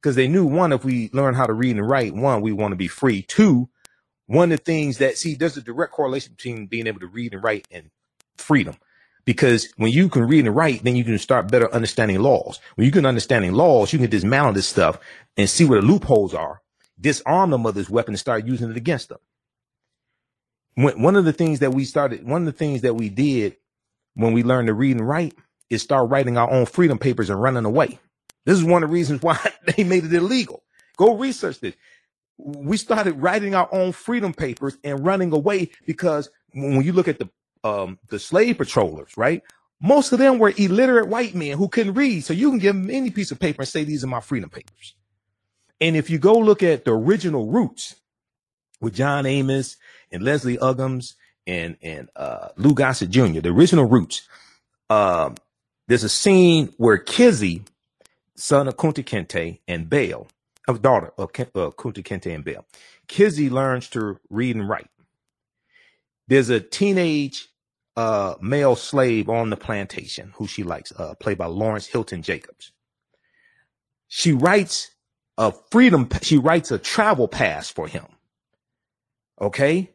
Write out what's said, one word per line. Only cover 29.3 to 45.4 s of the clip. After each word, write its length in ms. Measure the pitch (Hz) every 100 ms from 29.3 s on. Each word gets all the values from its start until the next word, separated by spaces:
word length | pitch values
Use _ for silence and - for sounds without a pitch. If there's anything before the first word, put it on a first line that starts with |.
| 151 208 -
<laughs> 140 | - 165
they 80 |
made 220 | 180 185 160
it 80 |
illegal. 500 | 170 185 254 214 - _ _ _ -
Go 220 | 208 220
research 420 | 269 - 180 135
this. 160 | 104 - _ _ _ _ _ _
We 340 | 143 147 143 208
started 440 | - 220 196 147
writing 320 | 165 208 202
our 160 | 190 175
own 200 | 190 185
freedom 420 | 170 - 240 202
papers 420 | 156 147 117 139 -
and 220 | 143 139 151
running 260 | 190 180
away 380 | 151 151 202 170 - -
because 460 | 156 175 151 147 _ _
when 280 | 135 139 135
you 100 | 143
look 160 | 185 170
at 120 | 147
the, 100 | 95 _ _ _
um, 360 | 110 101 92 95 _
the 100 | 104
slave 400 | - 175 233 240
patrollers, 580 | - - 95 76 71 -
right? 280 | 120 170 _ _ _ _
Most 320 | 165 285 269
of 60 | 247
them 220 | 269 254
were 120 | 214 196
illiterate 500 | 196 196 254 240 202
white 280 | 220 240 175
men 200 | 147 143
who 120 | 196
couldn't 260 | - 202
read. 300 | 196 277 190
So 100 | 139
you 160 | 165 285
can 80 | 254
give 160 | 190
them 160 | 202 190
any 220 | 262 254
piece 180 | 190 190
of 100 | 131
paper 220 | 175 147
and 80 | 135
say, 140 | 160
"These 200 | 151 151
are 40 | 131
my 140 | 120
freedom 280 | - 127 82
papers." 460 | - - _ - _ _ _ _ _